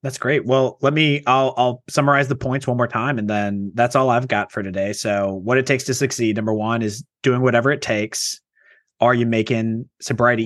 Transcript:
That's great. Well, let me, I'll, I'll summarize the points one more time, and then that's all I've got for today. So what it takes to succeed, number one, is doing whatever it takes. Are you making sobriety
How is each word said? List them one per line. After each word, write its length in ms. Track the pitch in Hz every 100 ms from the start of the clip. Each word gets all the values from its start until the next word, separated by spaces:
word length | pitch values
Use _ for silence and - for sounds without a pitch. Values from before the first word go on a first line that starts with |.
That's 160 | 135 127
great. 260 | 120 143 117
Well, 320 | 131 131 -
let 120 | 139
me, 300 | 151 156 143 131
I'll, 260 | 131 131 120
I'll 260 | 123 120 -
summarize 380 | - 143 139 131
the 60 | 127
points 300 | 131 135 139
one 100 | 123
more 100 | 120
time, 300 | 117 123 127
and 100 | 104
then 420 | 107 101 101 98
that's 220 | 92 123 135
all 140 | 131
I've 180 | 120 127
got 220 | 104 101
for 120 | -
today. 300 | 95 95 98
So 400 | 104 113 101 98
what 240 | 98 98 127
it 80 | 131
takes 180 | 135 127
to 80 |
succeed, 420 | 127 139 - 117 107
number 160 | 107
one, 280 | 110 107 117
is 220 | 110 107 - _
doing 180 | 131 127
whatever 300 | 127 120 127
it 100 | 143
takes. 580 | - 107 110 - - - _ _ _ _ _ _
Are 140 | 117 120
you 100 | 117
making 640 | 113 107 117 113 113 127 _
sobriety 460 | - 110 120 117